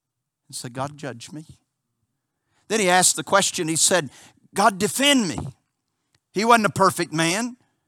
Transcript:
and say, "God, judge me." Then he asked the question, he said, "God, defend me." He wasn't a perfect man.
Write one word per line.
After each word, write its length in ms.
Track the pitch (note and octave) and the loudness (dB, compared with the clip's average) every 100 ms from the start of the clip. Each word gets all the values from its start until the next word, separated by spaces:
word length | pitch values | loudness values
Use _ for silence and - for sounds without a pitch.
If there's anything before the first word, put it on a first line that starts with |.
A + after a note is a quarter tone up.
| _ _ _ _ _ | _ _ _ _ _
and 80 | C3+ | -16
say, 120 | B2+ | -12
"God, 300 | B2 C#3+ D3 | -8 -10 -10
judge 320 | C#3+ A#2+ - | -12 -12 -16
me." 160 | D3+ D#3+ - _ _ _ _ _ _ _ _ _ _ - | -18 -18 -20 _ _ _ _ _ _ _ _ _ _ -6
Then 120 | A3 | 0
he 100 | F#3 | 2
asked 260 | F3+ E3+ - | 4 2 0
the 60 | |
question, 460 | - G3 - - D#3+ | 0 2 2 -2 -4
he 80 | D#3+ | 0
said, 340 | - F#3 C#3 - - _ _ | 0 0 -2 -10 -20 _ _
"God, 260 | - A3 F#3 | 0 2 2
defend 500 | G3+ - C#4 C4+ F#3 | -2 0 2 2 0
me." 100 | A2+ C3 - _ _ _ _ _ _ _ | -6 -10 -14 _ _ _ _ _ _ _
He 120 | F#3 | -2
wasn't 220 | A3+ A#3 G3+ | 4 4 2
a 40 | |
perfect 420 | - F#3+ E3+ F3 | 2 2 2 -4
man. 440 | D3+ E3 G3 A#3+ B3 _ _ | -2 0 -2 -6 -10 _ _